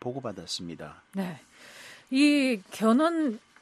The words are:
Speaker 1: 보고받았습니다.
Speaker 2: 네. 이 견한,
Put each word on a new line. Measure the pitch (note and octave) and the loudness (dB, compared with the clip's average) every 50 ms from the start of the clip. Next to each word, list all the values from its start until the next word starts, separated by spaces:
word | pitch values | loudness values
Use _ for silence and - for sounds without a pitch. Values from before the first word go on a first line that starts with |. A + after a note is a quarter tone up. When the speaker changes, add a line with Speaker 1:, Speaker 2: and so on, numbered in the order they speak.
Speaker 1:
보고받았습니다. | - B2 B2 C3+ C3 A2+ F#2+ F#2 E2 F2 - - F#2 E2+ E2 D2 D#2+ D2+ - - _ _ - | -10 -8 -8 -6 -8 -8 -10 -10 -10 -10 -10 -8 -8 -10 -10 -12 -12 -16 -16 -20 _ _ -8
Speaker 2:
네. | F#3+ F#3+ F3+ D#3+ C3+ - _ _ - - - - - - - - - - - | -6 -6 -6 -8 -12 -16 _ _ -20 -20 -20 -20 -20 -20 -20 -20 -20 -12 -4
이 | B3+ C4 D4 D4 D4 C#4+ C4+ C4 A#3+ G3 - - | 2 4 4 6 6 4 4 2 0 -2 -4 -12
견한, | - - G3+ A3 A3+ C4 D#4 E4+ E4+ D#4+ D#4 C4+ G#3 A3+ _ _ _ - | -8 0 2 4 4 6 4 2 2 2 0 -2 -2 -4 _ _ _ -20